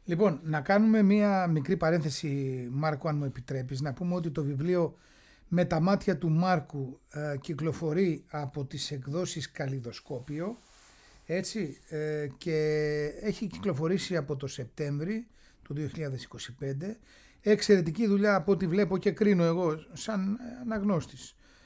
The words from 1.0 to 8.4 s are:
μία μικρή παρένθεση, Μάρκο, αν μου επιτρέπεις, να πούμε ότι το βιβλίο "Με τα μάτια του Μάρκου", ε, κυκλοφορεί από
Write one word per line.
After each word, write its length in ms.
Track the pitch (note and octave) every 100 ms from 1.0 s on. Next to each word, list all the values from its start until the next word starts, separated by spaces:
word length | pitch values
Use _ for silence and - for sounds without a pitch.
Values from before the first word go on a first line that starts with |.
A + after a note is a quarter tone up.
μία 460 | G3 G#3 G#3 F#3+ F3+
μικρή 300 | D#3 C3+ F3+
παρένθεση, 920 | D#3+ E3+ D3+ C3 D#3 C#3 C3+ C3 B2
Μάρκο, 360 | C3+ D#3 D3 D#3+
αν 100 | D3
μου 80 | C#3
επιτρέπεις, 560 | C3 - C3+ B2+ C3+
να 120 | D3
πούμε 220 | B2+ F3+ F3+
ότι 160 | E3
το 120 | D3+
βιβλίο 520 | C#3+ C3+ E3+ F3+ E3 - _ _ _ - -
"Με 180 | E3+ F3
τα 140 | D#3+
μάτια 380 | F3 G3+ - D#3
του 120 | E3+
Μάρκου", 720 | D#3 F#3 F3+ C#3 C#3+ C3+ C#3 _
ε, 240 | D3+ D3+ C#3
κυκλοφορεί 840 | - C#3+ D#3+ - D#3 D#3 F#3+ D3 -
από 360 | D3+